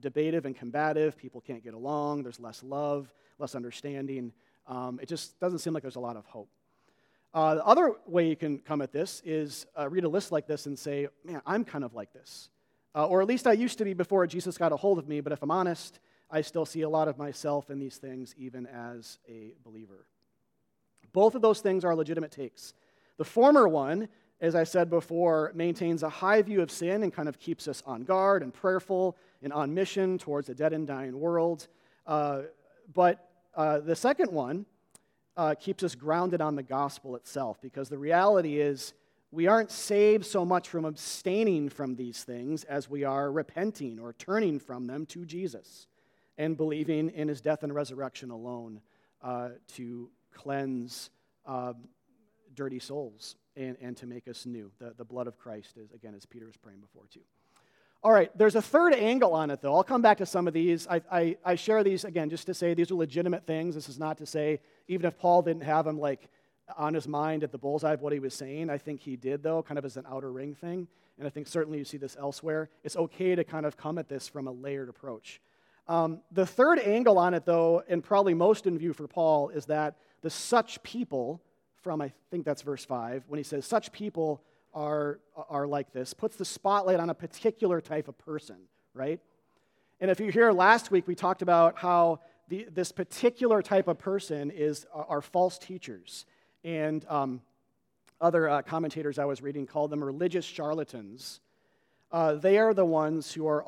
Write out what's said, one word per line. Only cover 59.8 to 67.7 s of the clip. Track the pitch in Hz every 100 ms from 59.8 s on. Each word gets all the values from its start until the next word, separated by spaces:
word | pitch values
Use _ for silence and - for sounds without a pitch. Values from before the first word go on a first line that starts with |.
come | - 254
back | 226 202
to | 185
some | 185 175
of |
these. | 160 175 165 170
I, | 170 -
I, | 180 170 -
I | 180
share | 175 - 214
these, | 202 185
again, | 208 170 151
just | 160 -
to |
say | 175 175
these | 170 170
are | 180
legitimate | 160 147 175 175 -
things. | 160 170
This | 156 143
is | 131
not | 156 156
to | 151
say, | 156 151 147 _ _ -
even | 180 170
if | -
Paul | 175 175
didn't | 165 165
have | 143 156
them, | 156 151
like, | 147 127 - _ _ _ - 165
on | 151
his | 160 131
mind | 147 156 156
at | 147
the | 131
bullseye | 139